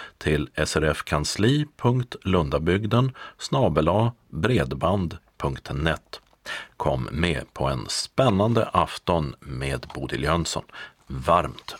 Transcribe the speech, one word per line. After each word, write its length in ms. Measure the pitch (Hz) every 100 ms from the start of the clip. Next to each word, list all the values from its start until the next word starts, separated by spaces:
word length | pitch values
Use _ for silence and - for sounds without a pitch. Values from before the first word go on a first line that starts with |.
| - -
till 300 | - 76 73
S 220 | - 76 -
R 60 |
F 200 | 78 73
kansli 640 | - 76 76 - 107 143 147 -
punkt 400 | 120 123 127 -
lundabygden 920 | 98 92 73 71 82 92 107 117 131 - - -
snabel 500 | - 139 113 76 78
A 240 | 98 117 - -
bredband 920 | 76 98 120 65 67 82 101 85 - _ -
punkt 320 | 71 65 -
net. 480 | 67 80 78 - - _ _ - - - -
Kom 320 | - 67 60
med 420 | 73 87 71 -
på 100 | -
en 220 | 67 65 53
spännande 800 | - - - 135 95 107 117 107
afton 640 | 90 80 - - 85 73 62
med 460 | - 64 67 65 -
Bodil 280 | - 67 -
Jönsson. 420 | 73 85 80 - - - - _ -
Varmt 720 | 67 64 85 73 - -